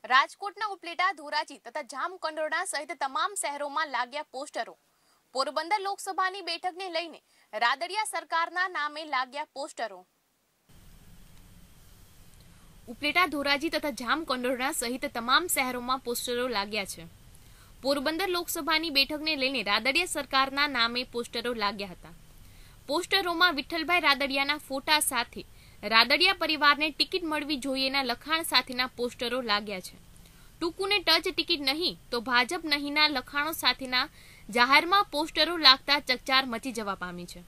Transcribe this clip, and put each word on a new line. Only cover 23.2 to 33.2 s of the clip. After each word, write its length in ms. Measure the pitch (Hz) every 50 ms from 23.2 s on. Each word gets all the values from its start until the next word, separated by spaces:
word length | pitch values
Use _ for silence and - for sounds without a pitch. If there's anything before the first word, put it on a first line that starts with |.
| 392 349 339 330 359 359 320
વિઠ્ઠલભાઈ 460 | 277 269 - 330 330 320 285 349 349
રાદડિયાના 560 | 320 294 277 262 277 269 269 277 277 285 294 302
ફોટા 420 | - - 262 262 - - 208 302
સાથે 440 | 302 - 269 233 240 - - 208 - - - - - - - - -
રાદડિયા 480 | 208 220 226 233 240 285 311 349 381
પરિવારને 580 | 381 370 330 311 311 285 302 285 294 277 302 320
ટિકિટ 340 | - - 403 - - 370 359
મળવી 320 | 311 302 302 302 277 311
જોઈએના 460 | 262 233 277 262 269 269 269 269 277
લખાણ 400 | 269 240 240 - - 277 320 320
સાથેના 440 | 330 - 302 254 262 - 262 247 254
પોસ્ટરો 540 | 254 - - 240 247 - - 254 240 240 262
લાગ્યા 400 | 247 226 202 208 214 208 202 185
છે. 160 | - - - - - - - - - - - - - - - -
"ટૂંકુને 380 | 320 349 - - 392 392 415 403
ટચ 300 | 339 339 320 359 - 370
ટિકિટ 320 | - - 330 - 339 285
નહીં 380 | 294 262 277 311 359 294 175 165 - -
તો 100 | - 240
ભાજપ 440 | 214 269 - 240 247 240 349 370 339
નહીંના" 440 | 311 285 294 285 294 294 302 302 302
લખાણો 440 | 302 254